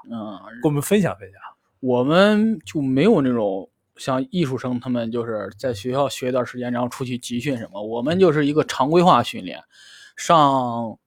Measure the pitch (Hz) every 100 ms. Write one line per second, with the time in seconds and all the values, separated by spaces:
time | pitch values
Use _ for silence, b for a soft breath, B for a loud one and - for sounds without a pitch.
0 | - 117 107 - - 117 151 143 - 208
1 | 165 90 95 - - - _ _ 127 123
2 | 131 170 202 214 220 190 - 160 135 131
3 | 185 202 131 120 104 95 - _ _ -
4 | - 131 131 180 143 127 127 123 127 120
5 | 113 117 117 107 95 - 135 107 127 131
6 | 135 - 127 127 120 123 120 120 123 -
7 | 127 123 - 120 139 123 90 98 107 117
8 | 127 180 185 151 143 151 - - 131 170
9 | 180 131 117 113 92 64 - b b b
10 | b b - 170 143 135 123 117 117 107